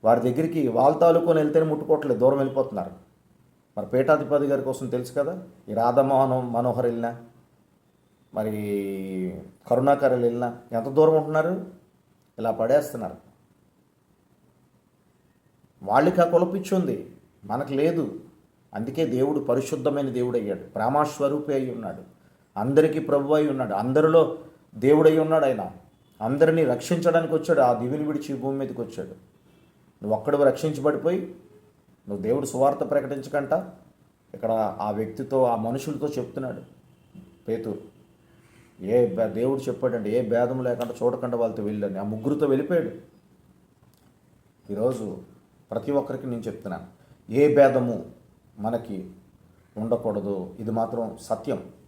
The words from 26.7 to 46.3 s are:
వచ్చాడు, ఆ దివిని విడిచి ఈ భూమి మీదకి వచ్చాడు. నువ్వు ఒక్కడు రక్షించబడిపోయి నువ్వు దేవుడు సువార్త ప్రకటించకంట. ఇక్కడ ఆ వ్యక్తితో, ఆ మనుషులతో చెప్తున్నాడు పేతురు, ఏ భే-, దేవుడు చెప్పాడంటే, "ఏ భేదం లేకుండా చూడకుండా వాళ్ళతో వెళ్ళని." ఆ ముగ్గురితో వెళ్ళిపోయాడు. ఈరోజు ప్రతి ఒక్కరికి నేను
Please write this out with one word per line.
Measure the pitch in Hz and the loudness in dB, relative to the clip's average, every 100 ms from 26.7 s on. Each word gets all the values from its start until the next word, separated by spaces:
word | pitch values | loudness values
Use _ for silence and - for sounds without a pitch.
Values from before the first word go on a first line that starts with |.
| 123 - 170 175 165 160 | 0 0 0 2 2 2
వచ్చాడు, | 156 160 156 | -2 2 4
ఆ | 127 | 4
దివిని | 117 123 147 | 4 0 -4
విడిచి | 151 151 - 135 | -2 -4 -6 -6
ఈ | |
భూమి | 131 139 | -4 -4
మీదకి | 135 123 | -6 -8
వచ్చాడు. | 117 - - - _ _ _ _ _ _ _ _ | -10 -10 -12 -14 _ _ _ _ _ _ _ _
నువ్వు | 104 107 | -4 -2
ఒక్కడు | 107 143 | 0 4
రక్షించబడిపోయి | 139 - 160 147 139 147 165 185 180 - - - _ _ _ _ - | 4 4 -2 0 0 0 0 -2 -6 -14 -20 -20 _ _ _ _ -10
నువ్వు | 101 | -6
దేవుడు | 98 131 135 | -2 -2 -2
సువార్త | 127 131 139 - | 2 2 2 0
ప్రకటించకంట. | 147 135 139 135 147 139 165 185 - _ _ _ _ _ | -2 -2 -8 -6 -6 -2 -2 -4 -16 _ _ _ _ _
ఇక్కడ | 98 113 113 107 - | -8 -2 0 -2 -2
ఆ | 104 | -6
వ్యక్తితో, | 104 110 - 135 131 | -4 -6 -6 -4 2
ఆ | 127 117 | 2 2
మనుషులతో | 110 131 147 139 147 | -2 -6 -6 -6 -6
చెప్తున్నాడు | 147 123 - 131 - - _ _ _ _ - - _ - | -6 -8 -8 -10 -10 -16 _ _ _ _ -20 -20 _ -6
పేతురు, | 113 113 101 - _ _ _ _ _ _ _ _ _ | -6 -4 -8 -12 _ _ _ _ _ _ _ _ _
ఏ | 92 117 120 95 | 0 2 2 0
భే-, | 110 | -2
దేవుడు | 107 123 135 | 0 -2 -2
చెప్పాడంటే, | 131 120 131 117 104 | -4 -2 -2 -2 -2
"ఏ | 113 120 | -2 0
భేదం | 117 123 131 | 0 0 -2
లేకుండా | 123 120 120 117 | -4 -4 -6 -2
చూడకుండా | 123 120 123 120 | -2 0 -4 -2
వాళ్ళతో | 113 110 | -2 -2
వెళ్ళని." | 104 104 101 95 | -6 -4 -6 -6
ఆ | |
ముగ్గురితో | 101 110 113 147 147 | -6 -4 -2 0 2
వెళ్ళిపోయాడు. | 135 147 175 - - - _ _ _ _ _ _ _ _ _ _ _ _ _ _ _ - | 2 2 -2 -2 -8 -20 _ _ _ _ _ _ _ _ _ _ _ _ _ _ _ -10
ఈరోజు | 101 117 120 107 - - - _ _ _ | -2 -2 -2 -8 -10 -16 -20 _ _ _
ప్రతి | 110 110 | -8 -2
ఒక్కరికి | 143 135 131 | -2 -2 -8
నేను | 131 | -8